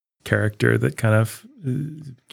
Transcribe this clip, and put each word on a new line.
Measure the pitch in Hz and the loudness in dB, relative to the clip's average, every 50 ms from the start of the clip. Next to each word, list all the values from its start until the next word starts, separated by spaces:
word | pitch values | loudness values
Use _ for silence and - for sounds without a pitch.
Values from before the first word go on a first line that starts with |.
| _ _ _ _ - | _ _ _ _ -4
character | - 107 104 104 107 104 - - 113 113 | -2 0 0 0 -2 -2 2 2 4 4
that | 113 117 131 143 | 4 2 0 -2
kind | - - 110 107 | 0 0 2 4
of, | 110 113 107 - - - 233 302 262 175 | 4 2 0 -4 -12 -18 -20 -18 -10 -8
uh, | 135 | -6
you | 127 147 151 156 156 160 151 139 127 _ _ - | -6 -6 -6 -8 -12 -14 -16 -18 -18 _ _ -12